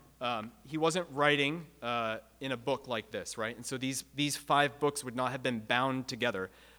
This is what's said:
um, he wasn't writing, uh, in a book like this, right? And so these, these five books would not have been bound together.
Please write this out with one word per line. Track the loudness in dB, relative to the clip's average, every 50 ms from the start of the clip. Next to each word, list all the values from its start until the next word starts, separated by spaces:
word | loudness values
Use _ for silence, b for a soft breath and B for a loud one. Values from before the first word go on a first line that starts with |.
| -14 -20 _ _
um, | -4 -2 -2 -2 -4 -8 -12 -16 -14
he | -8 -2
wasn't | 2 2 4 2 2 -2 -2
writing, | 0 4 6 6 6 6 4 2 0 -4 -8 -12 -16 -8
uh, | -4 -2 0 0 0 0 -2 -4 -6 _ _ -10
in | -6 -6
a | -6
book | -4 0 -2 -2 -2 -2
like | -4 -4 -4 -4 -6
this, | -8 -8 -6 -6 -6
right? | -4 -4 -4 -4
And | -6 -8
so | -6 -6
these, | -4 -2 -4 -4 -4 -8 -8 -2
these | -2 0 0 0
five | -4 0 2 4 4 4 4 2
books | 2 0 0 0 0 -6
would | -6 -2
not | -2 -2 0
have | -2 -2
been | -2 -2 -2
bound | -2 0 2 2 4 4 2 0 -2 -4
together. | -6 -4 -2 0 0 0 -2 -4 -6 B B B B B